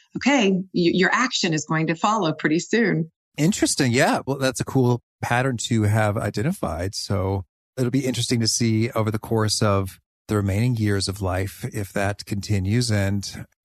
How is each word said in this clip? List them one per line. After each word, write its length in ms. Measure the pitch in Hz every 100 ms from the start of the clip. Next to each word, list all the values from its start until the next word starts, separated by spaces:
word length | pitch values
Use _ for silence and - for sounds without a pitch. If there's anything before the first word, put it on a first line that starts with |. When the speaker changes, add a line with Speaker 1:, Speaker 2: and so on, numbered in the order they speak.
| _ -
Speaker 1:
"Okay, 360 | 247 277 196
y-, 100 | 190 185
your 380 | - 170 180 185
action 400 | - 254 - 185
is 120 | 156 -
going 200 | 160 160
to 80 | 165
follow 380 | 214 220 165
pretty 240 | 151 180 160
soon." 540 | - 220 208 160 160 _ _ -
Speaker 2:
Interesting. 540 | 156 - 330 - 135
Yeah. 300 | 117 175 254 -
Well, 120 | 139
that's 220 | 131 123
a 60 | -
cool 360 | 135 123 120 - _
pattern 360 | - 120 135 120 -
to 160 | 117
have 340 | 104 113 107 101
identified. 800 | 107 104 131 196 - 80 92 -
So 500 | - 98 95 98 - _ _ -
it'll 140 | 120
be 140 | 123 131
interesting 340 | 120 117 123
to 80 | 110
see 420 | - 117 110 117
over 200 | 113 110
the 80 | 107
course 420 | - 113 107 -
of 380 | 110 98 95 - _ _ -
the 100 | 107
remaining 400 | 101 98 123 117
years 320 | 107 101 92
of 120 | 98
life 440 | 92 92 98 - 127
if 180 | 107 98
that 340 | - 98 101 -
continues 640 | 104 95 104 92 117 120
and 560 | 104 98 101 98 - - _